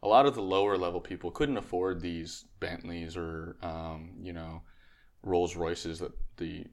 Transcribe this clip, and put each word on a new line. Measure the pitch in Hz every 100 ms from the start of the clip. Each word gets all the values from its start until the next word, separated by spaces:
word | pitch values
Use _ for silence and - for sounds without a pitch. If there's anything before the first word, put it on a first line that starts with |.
a | -
lot | 113 143
of |
the | 120
lower | 98 95 101 95
level | 90 87
people | - 90 87
couldn't | - 147 123
afford | 95 90 92 90
these | 85 82 82 - - -
Bentleys | 87 85 85 85 82 87
or, | 82 82 82 -
um, | 87 82 82 80 82 92
you | 90
know, | 85 80 80 - - - - - _
Rolls | - 90 87 85
Royces | 82 85 85 82
that | 85 - - -
the | 82 - -